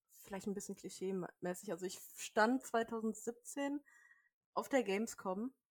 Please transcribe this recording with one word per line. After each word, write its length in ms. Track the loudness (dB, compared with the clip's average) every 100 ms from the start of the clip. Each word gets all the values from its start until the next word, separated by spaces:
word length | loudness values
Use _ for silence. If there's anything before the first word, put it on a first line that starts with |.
| _ -20 -8
vielleicht 220 | -4 -2
ein 60 |
bisschen 220 | -2 -4 -8
klischee-mäßig. 960 | -8 -4 -2 -2 -4 -4 -4 -4 -4
Also 140 | -4 -4
ich 140 | -6 -12 -10
stand 480 | -2 6 6 6
zweitausendsiebzehn 1160 | 2 0 0 0 0 -2 -6 -6 -6 0 0 0 -6 -20 -20 -20 _ _ _
auf 160 | -4 4
der 140 | 4
Gamescom 720 | 4 2 0 -2 -2 -2 -2 -8 _